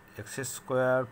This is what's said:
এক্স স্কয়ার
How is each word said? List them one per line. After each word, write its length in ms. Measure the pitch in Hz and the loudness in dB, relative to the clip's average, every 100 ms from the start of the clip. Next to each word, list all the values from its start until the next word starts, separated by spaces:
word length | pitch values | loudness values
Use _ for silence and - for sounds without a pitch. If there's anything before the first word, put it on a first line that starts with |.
| - - | -18 -14
এক্স 140 | 104 - 131 | -10 -8 -8
স্কয়ার 440 | - - 127 127 131 123 | -8 -2 2 4 4 2